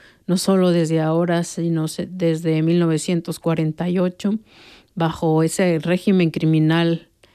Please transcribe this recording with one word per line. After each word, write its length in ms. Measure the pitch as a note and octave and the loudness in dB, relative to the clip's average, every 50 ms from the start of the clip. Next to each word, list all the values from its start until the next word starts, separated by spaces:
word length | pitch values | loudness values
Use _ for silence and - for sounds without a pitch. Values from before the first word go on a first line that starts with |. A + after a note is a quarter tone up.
| - - _ _ _ | -20 -20 _ _ _
no 120 | - F3 F#3 | -2 -2 0
solo 320 | - - G3 F#3 F#3 F3+ | 0 2 2 2 4 4
desde 300 | F3 F3 E3 D3+ D#3+ D#3+ | 2 2 2 0 0 0
ahora, 440 | D#3 D#3 D#3+ E3 F3 F3 E3+ E3+ E3+ | 0 0 0 0 0 0 0 -2 -2
sino 440 | - - - E3 E3+ E3 D#3+ D#3 D#3 | -4 -6 -6 -2 -2 -2 -2 -2 -4
se-, 180 | - - F3 | -6 -8 -10
desde 560 | - F3+ F#3 F3 E3 D#3+ D#3+ E3+ D#3+ D#3+ D#3 D#3 | -10 -6 -2 0 0 0 0 -2 -2 0 0 2
mil 160 | E3 E3+ F3 | 2 2 2
novecientos 600 | F3 E3 D#3+ D#3 - - F3+ E3 E3+ - D#3+ - | 2 2 0 0 -2 -2 -2 -2 -2 -4 -10 -6
cuarenta 520 | - E3+ E3 E3 D#3+ D#3 D#3 - E3+ F3 | -4 -2 -2 0 -2 -2 -2 -4 -4 -2
y 80 | F3 F#3+ | 0 0
ocho, 400 | F3+ F3+ F3+ - - G3+ G#3+ A3 - _ - - - - - - _ _ _ | 0 -2 -2 -4 -4 -4 -4 -4 -6 _ -20 -20 -20 -20 -20 -20 _ _ _
bajo 480 | F#3 E3 D#3+ E3 - - D#3+ D#3 D#3+ D#3+ | -2 -2 -2 -2 -2 -2 0 2 2 2
ese 360 | D#3+ - - F#3+ F3+ E3+ D#3 | 0 0 0 0 0 0 0
régimen 520 | D#3 E3+ F3+ F3+ - G#3+ F#3+ F#3 F3 D#3+ | 0 -2 -2 0 2 2 2 4 2 2
criminal, 800 | - E3+ D#3+ D#3+ D#3+ D#3 D#3 D#3 D#3+ E3+ E3+ E3+ E3 E3 - _ _ _ _ _ | 0 0 0 2 2 4 4 2 2 2 2 0 0 -2 -6 _ _ _ _ _